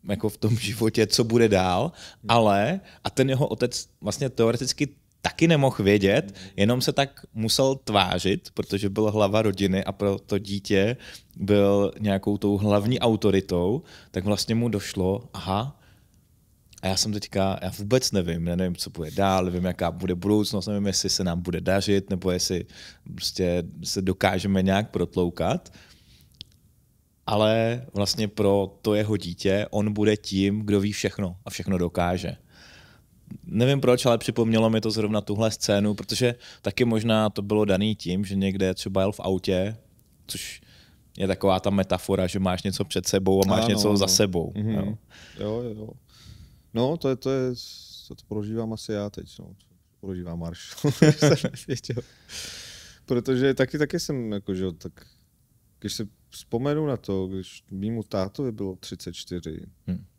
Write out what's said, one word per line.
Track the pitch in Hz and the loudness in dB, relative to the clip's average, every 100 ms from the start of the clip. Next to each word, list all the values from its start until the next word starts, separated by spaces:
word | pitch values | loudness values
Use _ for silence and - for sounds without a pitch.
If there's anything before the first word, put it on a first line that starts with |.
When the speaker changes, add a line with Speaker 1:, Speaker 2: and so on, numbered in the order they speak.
| - | -4
Speaker 1:
jako | 101 107 | -4 -4
v | - | -2
tom | 107 113 | 0 0
životě, | 104 107 113 113 107 | -2 0 0 4 2
co | - | 2
bude | 113 117 113 | 2 4 6
dál, | 95 92 90 | 4 2 0
Speaker 2:
Hmm. | 147 - - - 107 | -2 -6 -20 -12 4
Speaker 1:
ale, | 117 107 98 113 190 - - | 4 6 4 2 -2 -8 -12
a | - | -6
ten | - 131 | 0 0
jeho | 131 147 | 2 -2
otec | - 120 - - _ | 0 -2 -4 -12 _
vlastně | 101 - 135 | -8 -4 -4
teoreticky | - 113 117 127 - 143 _ _ _ | 2 2 2 -4 -4 -4 _ _ _
taky | - - 165 | -8 2 4
nemohl | 156 135 - | 6 4 4
vědět, | 98 104 95 117 196 - | 4 6 6 4 0 -14
Speaker 2:
Hmm. | - - | -14 0
Speaker 1:
jenom | 104 127 | 2 2
se | - | 0
tak | - 139 - - | 0 -2 -6 -14
musel | 110 110 - 135 | -6 -2 2 2
tvářit, | 135 - 104 92 90 92 175 - | 0 2 2 4 2 0 0 -4
protože | - - 98 101 | -8 -4 -2 -2
byl | 101 107 | 0 0
hlava | 107 101 107 | 2 4 4
rodiny | 110 95 98 95 | 2 2 2 2
a | - | -2
pro | 98 101 98 | -2 -2 -2
to | - 101 | -4 -4
dítě | 101 101 - 101 101 127 - - _ - | -4 -8 0 2 2 -2 -10 -20 _ -8
byl | 98 104 101 101 101 - | 2 4 6 4 0 -2
nějakou | 104 98 104 101 | -2 0 0 0
tou | 104 101 | 0 2
hlavní | 104 101 107 127 | 2 2 2 2
autoritou, | 120 107 107 95 - 87 90 131 - - - | 2 2 4 2 2 0 0 -2 -6 -20 -8
tak | - | -6
vlastně | 95 104 - | -2 -2 0
mu | 113 120 | 0 0
došlo, | 104 - 98 92 101 - | -2 -4 -2 0 -2 -6
aha, | - 95 98 131 - _ _ _ _ _ _ _ _ _ - | -12 -4 -4 -4 -12 _ _ _ _ _ _ _ _ _ -8
a | 92 | -4
já | 95 | -2
jsem | 110 | -2
teďka, | 101 - 101 95 92 | -4 -4 0 0 0
já | 92 - | -6 -8
vůbec | 101 127 - | 0 0 2
nevím, | 98 85 82 85 | 0 0 -2 -2
já | 87 | 0
nevím, | 92 87 | -2 -4
co | - | -8
bude | - 78 | -8 -6
dál, | 71 98 95 | 0 2 2
nevím, | 92 87 | 0 -2
jaká | 90 87 87 | -4 -2 -4
bude | 87 92 | -2 -4
budoucnost, | 87 98 107 101 104 95 | -2 2 2 2 -4 -4
nevím, | 104 101 | -2 -2
jestli | 95 98 | -2 -2
se | - | -2
nám | 90 85 | -2 -2
bude | 87 85 | -4 -4
dařit, | 90 98 101 98 95 | 0 0 2 0 0
nebo | 92 95 | -4 -2
jestli | 90 - 90 - - - - - | -2 -2 -4 -6 -16 -20 -20 -16
prostě | - - - 90 87 85 - | -8 -8 -2 0 0 -4 -10
se | - 101 | -6 -2
dokážeme | 95 92 95 95 98 98 | -2 0 0 2 0 2
nějak | 95 95 110 | 4 2 0
protloukat. | - 87 92 87 - 85 175 - - - - _ - _ _ - _ _ _ _ _ _ _ - | -4 -2 0 -2 0 -2 -2 -6 -20 -20 -20 _ -20 _ _ -20 _ _ _ _ _ _ _ -2
Ale | 104 107 113 113 120 127 | 2 4 4 0 -2 -6
vlastně | 101 101 - 104 | -4 -2 -2 -4
pro | - 101 101 95 - | 2 4 4 0 -4
to | 110 | 0
jeho | 104 104 104 | 0 2 -2
dítě, | 87 87 98 98 107 | -4 -2 0 0 0
on | 107 104 | -2 -2
bude | 104 104 107 | 2 2 2
tím, | - 95 98 107 | 0 2 2 0
kdo | 104 104 | 0 2
ví | 101 | 0
všechno | 101 98 - 95 90 | -2 -4 -4 -8 -8
a | - | -14
všechno | - 90 92 | -10 -4 -2
dokáže. | 87 - 87 90 85 - _ - - - - - _ _ - - | -2 0 0 -2 -4 -10 _ -20 -20 -20 -20 -20 _ _ -20 -16
Nevím | - 104 127 139 | -6 2 2 4
proč, | 127 123 123 | 4 4 4
ale | 117 | 2
připomnělo | - 110 113 113 113 | 0 0 2 4 4
mi | 110 | 2
to | 110 | 0
zrovna | 110 104 107 | -2 0 -2
tuhle | 104 104 113 | -2 0 0
scénu, | - - 101 104 | 0 0 2 2
protože | 98 - 107 123 120 - - | -2 -6 0 0 0 -14 -8
taky | 101 - | -8 0
možná | 120 110 113 110 107 | 2 2 2 2 2
to | 104 | -2
bylo | 101 107 | 0 2
daný | 104 95 107 | 4 2 2
tím, | 104 87 92 | -2 -4 -4
že | 95 98 | -2 0
někde | 98 95 95 | 0 0 -2
třeba | 92 98 95 | -2 -2 0
jel | 95 | 0
v | - | -2
autě, | 92 95 - 92 98 113 _ _ _ _ - | -2 -2 0 0 0 -6 _ _ _ _ -14
což | - - - - - _ _ _ - | -12 -12 -16 -20 -20 _ _ _ -4
je | 98 | -2
taková | 90 98 92 | 2 2 2
ta | 101 | 2
metafora, | 98 92 90 - 95 92 | 0 0 -2 0 0 0
že | 98 | 0
máš | 95 90 | 0 0
něco | 98 90 | -4 -4
před | 104 98 - | -4 -2 0
sebou | 98 95 95 | 2 4 4
a | 95 | 4
máš | 95 | 4
Speaker 2:
Ano, | 113 | 2
Speaker 1:
něco | 101 104 101 | 2 2 2
za | |
Speaker 2:
ano. | 95 | 4
Speaker 1:
sebou, | - 104 90 - 92 | 4 2 0 -4 -4
Speaker 2:
Mhm. | 107 | -4
Speaker 1:
jo. | 104 101 110 _ - - - | -2 -4 -8 _ -20 -20 -10
Speaker 2:
Jo, | 104 113 | -6 -6
jo, | 120 107 | -8 -12
jo. | 107 - _ - - - - - _ | -14 -18 _ -20 -20 -20 -20 -20 _
No, | 117 127 165 | 0 0 0
to | 139 | -2
je, | 131 | -2
to | 135 | -2
je, | 135 127 123 - - - - - | -2 -2 -4 -12 -20 -20 -20 -18
to, | |
to | - - | -20 -8
prožívám | 107 104 113 110 | -8 -4 -6 -6
asi | 110 - | -8 -6
já | 104 104 | -4 -4
teď, | - - - | -8 -16 -18
no. | 85 98 _ _ _ _ | -20 -20 _ _ _ _
Prožívám | 95 92 87 85 | -10 -8 -8 -8
Marshall, | 85 82 - - 147 - | -8 -10 -16 -2 -2 6
<laughs> | |
když | 156 151 | 6 8
jsem | 147 123 127 | 4 4 0
nevěděl. | - - 117 - 120 - _ - - - - - - - - - | -8 -8 -8 -6 -8 -10 _ -18 -14 -14 -16 -18 -20 -20 -20 -2
Protože | 123 135 127 135 | -2 0 2 2
taky, | 131 131 147 | 2 0 0
taky | 147 175 | -2 -2
jsem, | - 139 113 | -4 -4 -4
jako, | 101 101 | -6 -4
že | 92 | -4
jo, | 92 | -4
tak | 82 - - - _ _ _ _ _ _ _ | -6 -16 -18 -20 _ _ _ _ _ _ _
když | 104 | -10
si | - 104 _ _ | -8 -10 _ _
vzpomenu | - - 117 139 151 151 | -20 -6 -4 -2 -2 -2
na | 123 | -4
to, | - 95 92 | -4 -4 -4
když | 95 90 - _ | -6 -10 -18 _
mýmu | 95 104 113 | -8 -6 -6
tátovi | 104 101 95 - 135 | -4 -4 -4 -4 -6
bylo | 107 98 92 | -6 -8 -8
třicet | - 92 - | -14 -12 -12
čtyři, | 85 - 90 82 82 - _ - | -14 -10 -10 -10 -12 -14 _ -10
Speaker 1:
Hmm. | 90 98 | -10 -10